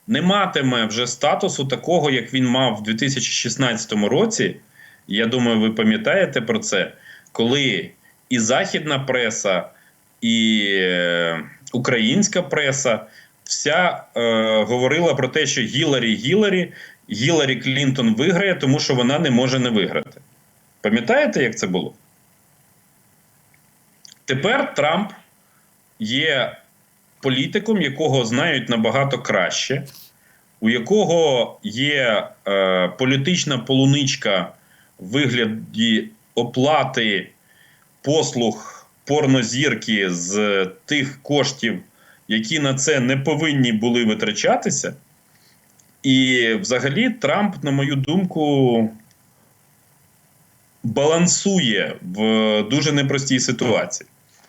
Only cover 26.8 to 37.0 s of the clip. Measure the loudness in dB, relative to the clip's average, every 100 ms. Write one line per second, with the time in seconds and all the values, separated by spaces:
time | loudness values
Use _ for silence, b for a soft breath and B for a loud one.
26.8 | _ _ _ _ -2 -2 -2 -2 0 0
27.8 | 0 -2 0 0 0 0 0 -2 -2 0
28.8 | 0 0 0 -2 -2 0 0 -2 -4 -6
29.8 | -6 B B B B B B _ 0 0
30.8 | 2 2 4 4 4 2 0 -6 -10 -4
31.8 | 0 2 2 0 -2 -8 -2 2 2 2
32.8 | 0 0 0 2 0 0 0 -4 0 4
33.8 | 4 4 0 -2 0 0 -2 b b b
34.8 | b -18 -4 0 0 0 -2 -4 -8 -2
35.8 | 2 2 -2 -12 _ -4 -2 0 2 2
36.8 | 0 -2